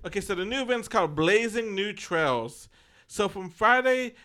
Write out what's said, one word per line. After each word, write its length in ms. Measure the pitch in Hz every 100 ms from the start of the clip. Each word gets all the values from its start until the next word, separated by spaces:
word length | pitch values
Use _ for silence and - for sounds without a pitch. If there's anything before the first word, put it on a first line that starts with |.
| 185
Okay, 140 | 196
so 160 | - 185
the 80 |
new 180 | 196 269
event's 280 | 247 247 -
called 260 | 220 165 147
Blazing 580 | 160 214 233 220 226
New 200 | 190 208
Trails. 760 | 170 - 165 151 123 117 - - _ _ _ _
So 220 | - 202
from 200 | 196 185
Friday, 640 | - 220 254 262 254 240 -